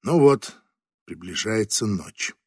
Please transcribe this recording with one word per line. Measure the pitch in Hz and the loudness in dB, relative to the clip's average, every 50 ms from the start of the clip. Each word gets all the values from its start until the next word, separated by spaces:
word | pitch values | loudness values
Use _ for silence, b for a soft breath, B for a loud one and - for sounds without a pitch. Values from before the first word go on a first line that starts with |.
| _ | _
Ну | - 160 - | 2 2 6
вот, | 139 139 139 - - - - _ _ _ _ _ _ _ _ _ _ | 6 6 6 4 -2 -16 -20 _ _ _ _ _ _ _ _ _ _
приближается | - 87 82 87 92 85 - - 110 110 110 107 98 - - 120 | -20 -18 -16 -14 -10 -8 -6 -4 -2 -2 -2 -2 -2 -2 -4 -2
ночь. | 107 101 90 78 - _ - - - - _ _ | -2 -2 -4 -6 -12 _ -10 -10 -10 -10 _ _